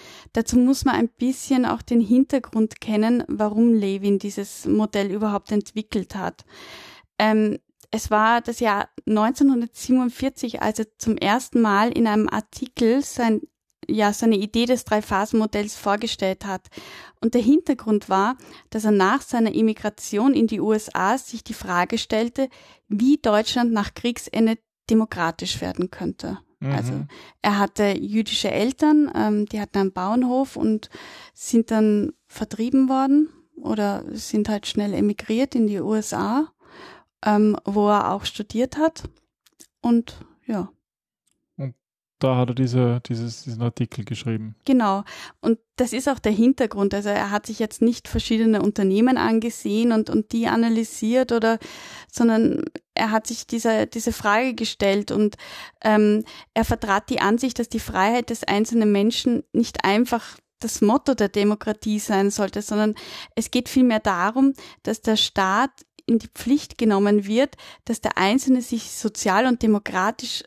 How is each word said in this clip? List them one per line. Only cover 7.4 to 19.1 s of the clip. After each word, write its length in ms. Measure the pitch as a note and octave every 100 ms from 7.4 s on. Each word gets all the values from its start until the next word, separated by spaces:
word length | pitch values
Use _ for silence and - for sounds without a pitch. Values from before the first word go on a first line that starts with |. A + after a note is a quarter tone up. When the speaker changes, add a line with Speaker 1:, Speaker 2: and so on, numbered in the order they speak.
| G#3+ - _ _ _
Speaker 1:
es 220 | A3 -
war 300 | G#3+ A3 A#3
das 180 | A#3 A#3
Jahr 300 | A3+ G3+ - - -
neunzehnhundertsiebenundvierzig, 1600 | G#3+ A3+ C4+ C#4 B3 A#3 - - B3+ B3 - C4+ - A#3+ A3+
als 180 | G#3+ A3
er 180 | G#3+ -
zum 200 | A3+ G#3+
ersten 440 | G3 A#3 - A#3+
Mal 300 | A3 G3+ A#3
in 160 | - A3+
einem 200 | G#3+ G#3+
Artikel 760 | G#3 - - B3+ - A3+ C4
sein, 400 | - - A#3 G#3+ - _ _ _ -
ja, 240 | G#3+ G#3
seine 240 | G#3 A#3 G3+
Idee 280 | G#3 A3+ A#3+
des 200 | B3+ -
Drei-Phasen-Modells 920 | G#3+ G#3 G3 G#3+ A3+ A3 G#3 G#3 -
vorgestellt 720 | G3+ G#3 A3+ - F#3+ F#3+ G3+
hat. 220 | F#3 - - - - - _
Und 140 | A3+
der 80 | A#3+
Hintergrund 680 | A3 D#4 - C4 A3 G#3 -
war, 300 | F#3+ G#3 C4 - - _
dass 160 | A3 G#3+
er 60 |
nach 300 | G3+ F#3+